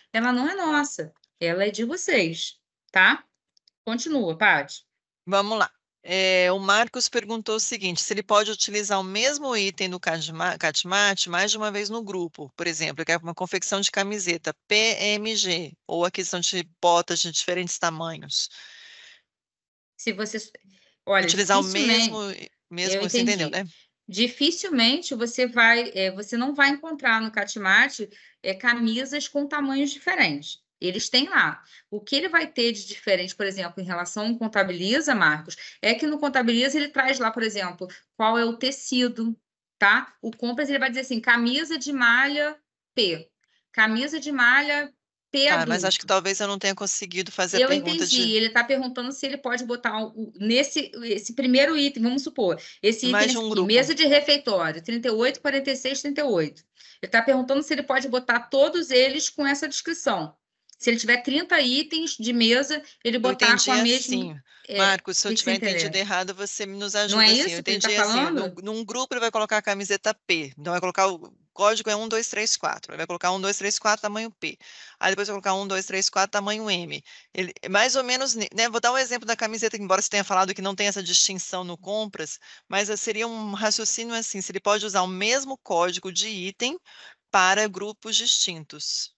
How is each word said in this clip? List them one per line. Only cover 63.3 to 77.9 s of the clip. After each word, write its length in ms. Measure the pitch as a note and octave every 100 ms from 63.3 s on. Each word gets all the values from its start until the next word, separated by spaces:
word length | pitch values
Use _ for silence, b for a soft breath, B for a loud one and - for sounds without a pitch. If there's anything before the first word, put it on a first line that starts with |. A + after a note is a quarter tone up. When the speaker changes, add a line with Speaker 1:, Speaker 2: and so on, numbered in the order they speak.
| B3+ A#3
Speaker 2:
entendi 180 | A#3+ -
Speaker 1:
com 60 |
a 100 | B3
mesma, 320 | A#3 B3+ B3+ B3
Speaker 2:
assim. 240 | E3+ D3 - b -
Speaker 1:
é, 120 | G3+
Speaker 2:
Marcos, 400 | G3 F#3+ - F3+
se 100 | G#3
eu 40 |
Speaker 1:
que 40 | A3
que 80 |
você 80 | A#3+
Speaker 2:
tiver 40 | G3
entendido 320 | G#3 F3 D#3
Speaker 1:
entendeu? 120 | F#3+
Speaker 2:
errado, 340 | G3+ F3+ F#3
você 320 | F#3 G3+ - G3
nos 280 | G3 G3+
Speaker 1:
Não 80 | G#3
Speaker 2:
ajuda, 200 | G#3 G#3+
Speaker 1:
é 100 | A3
Speaker 2:
assim. 80 | A#3+
Speaker 1:
isso 160 | F4 E3+
Speaker 2:
Eu 60 |
Speaker 1:
que 80 | -
ele 100 | G3
tá 80 | G#3+
Speaker 2:
entendi, 60 | G#3
assim, 160 | G#3
Speaker 1:
falando? 420 | A#3+ D#4+ D4 F#3 F3+
Speaker 2:
num, 100 | G3 A3
num 100 | A3
grupo 280 | B3 C4
ele 60 | B3
vai 100 | A3+
colocar 280 | A3 G#3+ G#3+
a 40 |
camiseta 520 | G#3 G3+ G3+ G3+ G#3+ G#3+ -
P, 280 | E3+ C#3 C#3
então 140 | E3
vai 80 | A#3
colocar 280 | G3+ F#3+ F#3+
o 260 | E3+ - - _
código 380 | - G#3 A3+ A3
é 80 | G#3
um, 100 | A3
dois, 220 | A3+ A#3
três, 260 | G#3 A3 -
quatro. 380 | - D#3 -
Ele 40 | D#3
vai 80 | E3
colocar 260 | F3 F3+
um, 80 | F#3+
dois, 160 | F#3+ G3+
três, 200 | G3 -
quatro, 240 | G#3+ G#3+
tamanho 300 | G#3 G#3 A3+
P. 260 | - D#3 - B B B B
Aí 140 | F#3
depois 160 | F#3+ G3+
vai 60 | G3+
colocar 180 | G3
um, 140 | F#3+ G3
dois, 180 | F#3+ -
três, 240 | F#3+ G3
quatro, 220 | F#3+ G3+
tamanho 400 | G#3 G3+ G#3+ G#3+
M. 320 | F3 E3 D3 B B B
Ele, 180 | - F#3 - -
mais 280 | G3+ B3+